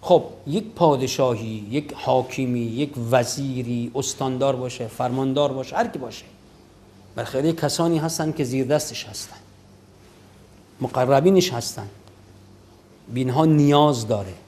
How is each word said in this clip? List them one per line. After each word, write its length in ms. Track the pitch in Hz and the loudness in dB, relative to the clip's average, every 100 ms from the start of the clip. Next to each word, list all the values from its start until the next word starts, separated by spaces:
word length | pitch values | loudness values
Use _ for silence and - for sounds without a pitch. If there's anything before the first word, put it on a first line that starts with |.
خب 220 | - 175 - - - | 6 4 4 -12 -4
یک 160 | 170 214 - | -4 -4 2
پادشاهی، 920 | 170 139 127 - 131 113 113 110 101 | 4 4 0 0 0 0 -4 -8 -6
یک 240 | 131 147 | -6 -6
حاکمی، 640 | - - 131 123 - 127 123 | -8 0 0 0 -4 -2 -2
یک 320 | 117 117 147 127 117 | -4 -4 -6 -4 0
وزیری، 800 | 123 120 - 139 127 120 120 120 135 | 0 0 -4 -6 -6 -4 -4 -4 -6
استاندار 600 | 143 - 135 127 139 127 | -6 -4 -4 0 0 0
باشه، 320 | 127 - 113 | -4 -8 -10
فرماندار 680 | - 123 127 135 131 143 | -4 -4 0 0 0 0
باشه، 220 | 131 127 165 | -2 -6 -4
هر 120 | 233 | -4
کی 120 | 151 | -4
باشه، 260 | 123 107 - - - - - - - - - - | -12 -14 -18 -20 -20 -20 -20 -20 -20 -20 -16 -10
بالاخره 380 | 117 135 151 | -6 0 0
کسانی 440 | 165 147 - 170 165 | 0 -2 0 0 2
هستن 340 | 160 165 156 | -2 -2 -4
که 120 | 156 | -2
زیر 220 | 135 131 127 | -2 -2 0
دستش 400 | 147 - 113 - | 0 -2 -10 -12
هستن، 320 | - - - - - _ - _ - - - - - - - _ - | -12 -14 -18 -20 -20 _ -20 _ -20 -20 -20 -20 -20 -20 -20 _ -8
مقربینش 720 | 127 - 127 139 165 190 180 | -4 0 4 6 6 6 4
هستن، 340 | 120 117 - 101 - - - - - - - - - _ - - | -2 -6 -10 -14 -16 -20 -20 -20 -20 -20 -20 -20 -20 _ -20 -8
به 60 | 120 | -4
اینها 260 | 127 127 160 | -2 4 6
نیاز 600 | 151 143 143 151 127 110 | 6 6 6 6 4 0
داره. 260 | 107 95 92 | -2 -4 -12